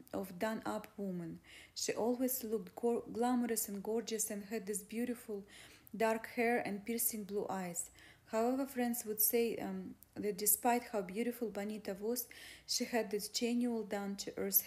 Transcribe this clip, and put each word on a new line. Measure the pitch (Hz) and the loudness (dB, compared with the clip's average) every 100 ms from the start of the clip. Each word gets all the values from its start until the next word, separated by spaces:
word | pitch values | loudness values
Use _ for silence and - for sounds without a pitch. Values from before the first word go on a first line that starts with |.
| - | -6
of | 190 190 175 | -4 -4 -2
done-up | 220 226 208 214 - - | -2 -2 -2 -4 -6 -6
woman. | 196 180 165 170 - - - | -4 -2 -4 -10 -14 -20 -12
She | - - | -6 -2
always | - 226 247 254 - | 2 2 2 2 0
looked | 214 220 180 - | 0 -2 -2 0
gor-, | 233 233 - | 2 2 0
glamorous | 202 247 247 240 220 208 | 0 4 4 2 0 -2
and | 202 | -4
gorgeous | 214 226 226 214 - | 0 0 0 -2 -2
and | 202 | -4
had | 202 226 196 | -4 -4 -2
this | 202 | -6
beautiful | - 220 247 233 - 202 196 - - - - 202 | -4 -2 -2 -2 -4 -8 -8 -16 -20 -20 -6 2
dark | 220 220 - - | 4 4 -2 2
hair | 233 240 | 4 4
and | - 202 220 | 2 -4 -2
piercing | 233 - 214 | 0 0 0
blue | 196 202 - | -2 -2 0
eyes. | 190 180 170 - - - - - | -2 -2 -4 -8 -10 -20 -20 -2
However, | 226 240 262 | 2 4 2
friends | 262 247 240 233 | 0 0 0 0
would | 214 214 | -2 2
say, | - 240 233 - | 4 6 4 2
um, | 196 190 180 - - | -4 -6 -8 -12 -14
that | - 202 196 | -4 -2 2
despite | 208 - 247 240 - | 4 4 4 2 2
how | 208 | -4
beautiful | 180 196 233 233 220 | -2 0 0 0 -2
Bonita | 202 208 214 208 190 | -2 -4 -4 -6 -4
was, | 214 247 - - - - - | -2 -2 -4 -10 -16 -12 -4
she | - | -2
had | 247 233 196 | 2 0 0
this | 208 - | -2 -2
genuine | - 240 240 240 226 196 | 0 2 2 2 0 -2
down-to-earth | 202 202 196 - - 196 - | -2 -2 -4 -6 -2 2 2